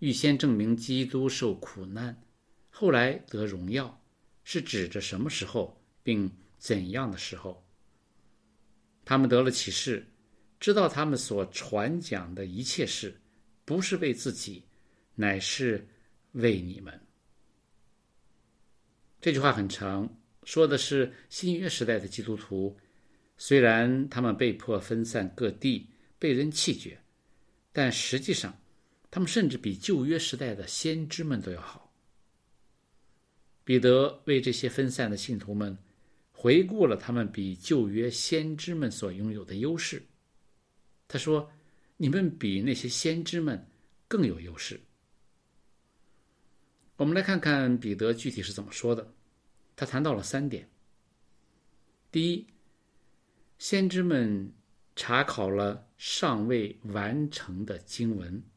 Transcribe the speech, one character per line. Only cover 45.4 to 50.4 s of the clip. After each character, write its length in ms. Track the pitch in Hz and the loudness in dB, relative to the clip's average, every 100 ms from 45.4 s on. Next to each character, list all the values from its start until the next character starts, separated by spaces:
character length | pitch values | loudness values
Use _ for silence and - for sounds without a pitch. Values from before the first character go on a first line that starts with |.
| _ _ _ _ _ _ _ _ _ _ _ _ _ _ _ - | _ _ _ _ _ _ _ _ _ _ _ _ _ _ _ -2
我 80 | |
们 80 | 143 | 2
来 80 | 180 | 2
看 200 | 196 185 | 2 2
看 360 | 151 143 131 123 | 4 4 4 2
彼 120 | 117 | 0
得 200 | 101 110 | 0 0
具 180 | 117 139 | 0 -4
体 100 | 110 | -6
是 120 | 92 | -6
怎 100 | 98 | -8
么 80 | 101 | -10
说 240 | - 120 | -4 0
的。 180 | 113 107 - _ _ _ _ _ | 0 -4 -18 _ _ _ _ _
他 100 | - | -8
谈 160 | 135 127 | -4 0
到 140 | 151 | 0
了 80 | 110 | 0
三 260 | 92 135 | -2 -4